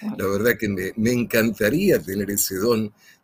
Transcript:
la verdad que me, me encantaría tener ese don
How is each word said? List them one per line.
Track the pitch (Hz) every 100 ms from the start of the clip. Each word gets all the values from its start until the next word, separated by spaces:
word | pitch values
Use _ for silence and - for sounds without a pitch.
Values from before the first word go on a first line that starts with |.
| - 90
la | 95
verdad | 101 117 117
que | 104
me, | 98 92 -
me | 110
encantaría | 123 117 117 113 101 107 147 196 127
tener | 80 98 98
ese | 101 - 95
don | 110 113 107 - - _